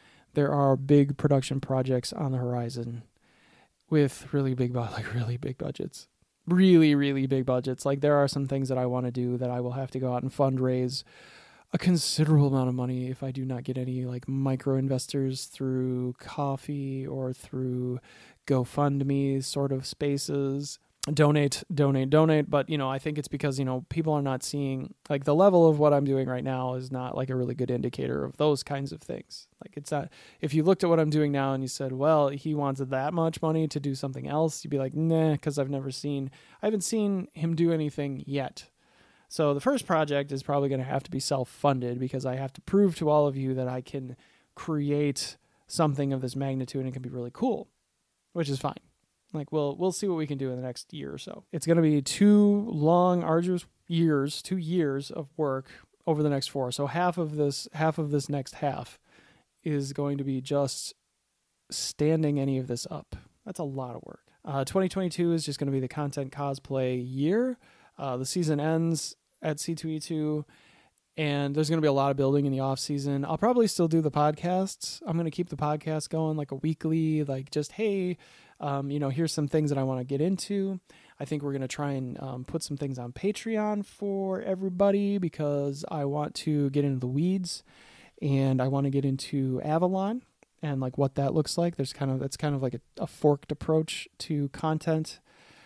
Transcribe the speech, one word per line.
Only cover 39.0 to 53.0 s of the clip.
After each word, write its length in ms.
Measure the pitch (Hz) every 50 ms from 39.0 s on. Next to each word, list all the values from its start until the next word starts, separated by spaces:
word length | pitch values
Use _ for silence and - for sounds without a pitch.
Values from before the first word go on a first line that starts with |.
| _ _ _ _ _ _ -
So 220 | - 156 147 143
the 60 | 143
first 260 | - 254 285 247 -
project 460 | - 180 160 156 143 143 143 143 143 143
is 100 | 135 135
probably 260 | - 147 139 139 139
gonna 140 | 135 131 127
have 220 | 131 131 139 -
to 60 | -
be 100 | - 135
self-funded 800 | - - 143 135 127 - - - - 143 135 131 123 123 120 123
because 260 | 131 127 - 131 131
I 80 | 131 127
have 180 | 131 135 131 -
to 60 | - -
prove 340 | - - 202 202 190 160
to 120 | - 160 151
all 200 | 151 151 147 143
of 80 | 135
you 180 | 135 135 131 131
that 140 | 127 127 123
I 120 | 127 127
can 360 | 127 - - 139 131 123 127 - _ _ _ _ _ _ _
create 800 | - - - 160 147 143 143 143 147 147 147 135 - - - - - _ _ _ _ _ -
something 440 | - - 165 151 139 139 143 139 139
of 80 | 131
this 140 | 127 123 123
magnitude 460 | 135 139 139 135 131 127 123 - 139
and 80 | 131 131
it 40 | 131
can 60 | 135
be 100 | 131 139
really 200 | 139 127 120 123 -
cool, 360 | - 220 262 220 78 - - _ _ _ _ _ _ _ _ _ _ _ _ -
which 160 | 175 165 143
is 100 | 139 131
fine. 160 | - 143 - - - _ _ _ _ _ _ _ _ _ -
Like, 200 | 156 143 - -
we'll, 240 | 156 147 143 143
we'll 160 | 175 175 185 175
see 160 | - - 196
what 100 | 175 160
we 80 | 156
can 100 | 143 143
do 140 | 135 135 131
in 60 | 127
the 100 | 123 127
next 260 | 127 123 - - - -
year 220 | 151 139 139 143
or 40 | 135
so. 260 | - - - - - _ -
It's 120 | 160 -
gonna 160 | 165 165 170
be 220 | 165 156 151 147 139
two 640 | - - - 202 208 208 208 208 202 202 202 202 233 -
long, 500 | 151 147 156 175 175